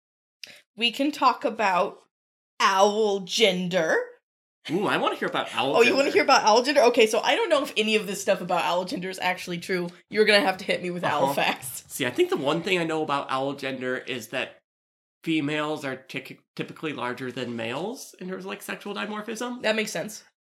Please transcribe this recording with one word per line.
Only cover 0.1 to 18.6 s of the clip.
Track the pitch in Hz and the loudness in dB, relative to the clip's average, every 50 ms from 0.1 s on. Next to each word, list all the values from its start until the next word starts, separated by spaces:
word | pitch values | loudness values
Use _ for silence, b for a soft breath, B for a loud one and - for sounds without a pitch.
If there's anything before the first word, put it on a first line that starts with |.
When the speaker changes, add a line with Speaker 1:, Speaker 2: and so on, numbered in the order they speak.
| _ _ _ _ _ _ - B B B B B _ 202 | _ _ _ _ _ _ -20 B B B B B _ -4
Speaker 1:
We | 233 240 | -4 -4
can | 226 - 277 302 | 0 0 -2 -2
talk | 285 - 285 254 240 - - | 0 2 2 2 2 2 -2
about | 226 214 226 220 196 185 175 - - - - _ _ _ _ _ _ _ _ _ _ _ - | -4 -2 0 0 2 2 2 0 -2 -4 -12 _ _ _ _ _ _ _ _ _ _ _ 0
owl | 233 202 196 190 202 208 202 214 220 214 196 202 | 2 2 4 6 4 4 4 4 2 2 2 0
gender. | 185 175 - 226 226 196 185 180 185 180 180 180 - - - 466 494 - - _ _ _ _ _ _ _ _ _ - - | -2 -4 0 4 4 4 4 2 -2 0 0 0 2 2 0 0 -2 -4 -12 _ _ _ _ _ _ _ _ _ -10 -4
Speaker 2:
Ooh, | 143 196 202 | -2 0 2
I | 135 131 170 | 2 2 2
wanna | 254 320 392 | 2 0 -2
hear | - - 170 | -2 -4 -2
about | - 139 - - - | -2 -2 -4 -4 -2
owl | 110 120 135 - 233 | -2 0 2 6 6
Speaker 1:
Oh, | |
you | 233 247 - | 6 6 6
wanna | 262 277 302 | 4 2 4
Speaker 2:
gender. | - | 4
Speaker 1:
hear | 392 294 | 2 6
about | 285 269 220 - | 6 6 6 6
owl | 214 214 240 | 6 6 6
gender? | 240 269 302 285 | 4 4 4 6
Okay, | 220 240 240 254 220 214 | 6 6 8 6 4 4
so | 233 220 | 4 0
I | - - 277 | 2 2 2
don't | 427 466 359 | 2 2 2
know | 320 277 254 | 2 2 0
if | - - | -2 -2
any | 202 220 214 220 | -2 0 2 2
of | 208 185 | 0 0
this | 190 190 185 | -2 -8 -6
stuff | - 214 196 185 | 0 0 0 0
about | 185 175 180 170 - | 0 -2 -2 0 0
owl | 165 170 180 185 | 0 0 0 -2
gender | 175 269 185 175 185 | -2 -6 -6 -6 -8
is | 185 - | -8 -4
actually | - 180 180 180 - 180 175 175 | -2 -2 -2 -4 -6 -8 -8 -8
true. | - - 190 180 175 175 B B B - | -4 -4 -2 -2 -2 -4 B B B -6
You're | 202 214 220 | 2 4 6
gonna | 196 208 202 196 | 8 8 6 6
have | 190 185 185 | 4 0 -2
to | - | -2
hit | - 180 175 180 | -2 -2 -2 -2
me | 180 | -4
with | 175 175 165 | -6 -4 -2
owl | 151 147 147 143 | -2 0 2 2
Speaker 2:
Uh-huh. | 139 139 | 2 2
Speaker 1:
facts. | 214 151 - 190 - - - - - - - | 2 0 0 -2 -4 -6 -12 -14 -14 -14 -12
Speaker 2:
See, | - - 135 | -6 -4 -4
I | 123 | -2
think | - - 359 349 | 2 2 0 2
the | 392 - | 2 -2
one | 135 139 156 170 | 0 0 0 0
thing | 170 208 190 180 | 0 0 0 0
I | 165 | 0
know | 160 160 160 | -2 -2 -2
about | 156 151 143 143 - - | -2 -2 -2 -4 -2 -2
owl | 131 131 135 139 139 | -4 -2 -2 -4 -6
gender | 139 139 135 131 120 127 127 127 127 | -6 -8 -8 -8 -6 -6 -4 -6 -6
is | - - 127 123 110 - | -6 -8 -8 -10 -8 -8
that | - 127 120 - - _ _ _ _ _ _ _ _ _ _ _ _ _ - | -6 -6 -6 -8 -10 _ _ _ _ _ _ _ _ _ _ _ _ _ -6
females | 165 160 156 143 143 151 151 151 151 156 139 143 | -2 -2 0 0 -2 -2 -2 -2 -2 -4 -4 -6
are | 135 131 | -6 -8
tic-, | 127 - - - 135 - - 135 - _ _ _ | -8 -10 -12 -12 -12 -12 -12 -18 -20 _ _ _
typically | - - - - - - 156 139 | -10 -10 -10 -10 -10 -8 -8 -8
larger | 127 120 123 123 123 131 127 | -6 -6 -6 -6 -6 -8 -10
than | 120 131 123 117 120 | -8 -8 -8 -8 -6
males | 117 113 113 123 143 175 214 262 269 - - - - | -6 -6 -6 -6 -6 -6 -8 -8 -10 -14 -18 -16 -14
in | 185 180 | -12 -10
terms | 185 190 185 | -10 -10 -10
of, | 190 | -12
like, | 208 196 | -12 -12